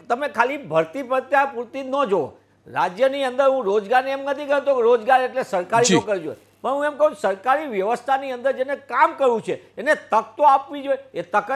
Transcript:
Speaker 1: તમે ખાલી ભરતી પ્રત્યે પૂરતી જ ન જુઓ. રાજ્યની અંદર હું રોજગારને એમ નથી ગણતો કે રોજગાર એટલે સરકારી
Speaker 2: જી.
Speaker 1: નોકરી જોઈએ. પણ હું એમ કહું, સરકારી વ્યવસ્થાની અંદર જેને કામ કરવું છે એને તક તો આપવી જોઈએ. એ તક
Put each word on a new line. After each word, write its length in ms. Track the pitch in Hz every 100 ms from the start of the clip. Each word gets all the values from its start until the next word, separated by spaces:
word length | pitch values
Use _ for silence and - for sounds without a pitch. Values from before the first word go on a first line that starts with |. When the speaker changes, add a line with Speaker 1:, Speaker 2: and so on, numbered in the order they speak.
| 170
Speaker 1:
તમે 180 | 240 285
ખાલી 300 | 285 247 294
ભરતી 460 | 202 160 160 262
પ્રત્યે 520 | 240 262 262 285 277 233
પૂરતી 280 | 233 269
જ 20 | 262
ન 200 | 277 247
જુઓ. 220 | 185 127 - _ _ -
રાજ્યની 560 | 127 180 180 269 277
અંદર 220 | 262 247 269
હું 180 | 269
રોજગારને 480 | 196 214 196 254 269
એમ 80 | 277
નથી 220 | 277 277 285
ગણતો 300 | 285 277 254
કે 60 |
રોજગાર 400 | 233 240 214 254
એટલે 220 | 247 247
સરકારી 420 | - 185 180 226 196
Speaker 2:
જી. 80 |
Speaker 1:
નોકરી 260 | 180 202 196
જોઈએ. 160 | 151 113 _ _
પણ 100 | 226
હું 140 | 277 294
એમ 120 | 269
કહું, 180 | 302 269
સરકારી 460 | 202 190 247 285 302
વ્યવસ્થાની 640 | 202 196 233 - 269 277
અંદર 200 | 247 262
જેને 240 | 240 262 277
કામ 380 | - 240 320 -
કરવું 240 | 254 226
છે 340 | 180 147 - -
એને 180 | 262 302
તક 300 | - 214 220 -
તો 60 |
આપવી 380 | 294 277 277 285
જોઈએ. 360 | 277 269 - -
એ 40 |
તક 300 | - 208 226